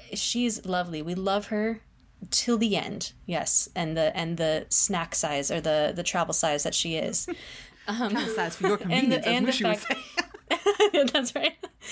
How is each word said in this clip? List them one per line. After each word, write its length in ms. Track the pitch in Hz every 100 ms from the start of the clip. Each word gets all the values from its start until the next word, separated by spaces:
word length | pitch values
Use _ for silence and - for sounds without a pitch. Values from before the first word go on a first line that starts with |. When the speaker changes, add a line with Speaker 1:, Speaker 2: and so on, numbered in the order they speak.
| - -
Speaker 1:
she's 500 | - 240 240 202 180
lovely. 380 | 180 175 160
We 100 | 156
love 340 | 180 190 196 208
her 320 | 214 220 226 - _ - - 175
till 260 | - - 233
the 180 | 220 185
end. 360 | - - - - -
Yes, 420 | 170 - - - 185
and 200 | 165 160
the, 220 | 156 -
and 200 | 165 170
the 280 | 160 156 -
snack 440 | - - 180 165
size 380 | - 156 143 139
or 100 | 160
the, 320 | 156 151 151 175
the 60 |
travel 320 | 170 180 165
size 300 | 156 160 147
that 100 | 165
she 220 | - 170 160
is. 340 | - - -
Speaker 2:
<laughs> 40 | 349 - - - - -
Speaker 1:
Um, 220 | 220 226
Speaker 2:
Travel 240 | 208 -
size 220 | - 170 -
for 100 | 185
your 120 | 202
Speaker 1:
<laughs> 40 |
and 300 | 185 240 262
the, 80 | 254
Speaker 2:
convenience, 60 | -
as 40 | 240
Speaker 1:
and 120 | 240
the 40 |
Speaker 2:
Mushu 160 | 262 220
would 80 | 214
Speaker 1:
fact 240 | - - - - - - - 339 403 403 415
Speaker 2:
say. 140 | 349
Speaker 1:
<laughs> 100 | 262
That's 220 | 302 247 -
right. 180 | 285 - - _ -